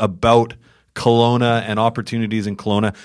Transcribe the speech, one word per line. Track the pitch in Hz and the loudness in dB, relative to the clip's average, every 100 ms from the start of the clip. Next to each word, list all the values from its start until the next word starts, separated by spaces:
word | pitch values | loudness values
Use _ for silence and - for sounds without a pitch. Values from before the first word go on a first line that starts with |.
about | 107 85 113 117 113 - _ _ _ | -4 0 4 4 2 -6 _ _ _
Kelowna | - 123 117 117 120 120 117 104 | -4 2 4 2 2 0 0 -2
and | 104 | -2
opportunities | 113 117 - 117 110 110 104 | -2 -2 -6 -6 -4 -4 -4
in | 101 | -6
Kelowna. | 107 101 107 - | -2 0 0 -4